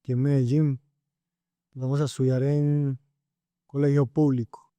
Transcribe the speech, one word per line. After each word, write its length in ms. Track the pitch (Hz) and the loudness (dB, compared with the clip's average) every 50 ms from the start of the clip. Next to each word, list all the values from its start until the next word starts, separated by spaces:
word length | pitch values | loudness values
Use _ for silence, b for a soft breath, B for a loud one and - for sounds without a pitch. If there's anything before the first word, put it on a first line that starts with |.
aquí 120 | _ - | _ -4
en 100 | 127 123 | -2 0
Medellín, 580 | 131 143 143 139 127 120 131 151 156 147 135 127 _ _ _ _ _ _ _ _ _ _ _ _ _ _ _ _ _ _ _ | 0 2 2 2 2 2 2 2 2 2 0 -4 _ _ _ _ _ _ _ _ _ _ _ _ _ _ _ _ _ _ _
vamos 260 | 135 127 131 135 143 | -8 -6 -4 -2 -2
a 40 | 151 | -2
estudiar 380 | 135 - - 131 127 131 127 | -4 -2 -2 0 0 0 0
en 560 | 131 139 147 147 147 147 147 147 143 139 135 127 _ _ _ _ _ _ _ _ _ _ _ _ _ | 0 0 0 0 0 0 0 0 -2 -2 -4 -6 _ _ _ _ _ _ _ _ _ _ _ _ _
colegio 400 | _ - 139 143 143 139 143 143 | _ -4 -2 0 2 2 2 0
público. 680 | 127 _ 160 151 147 135 123 117 - - - _ _ _ | 0 _ 0 0 2 2 0 -4 -8 -10 -20 _ _ _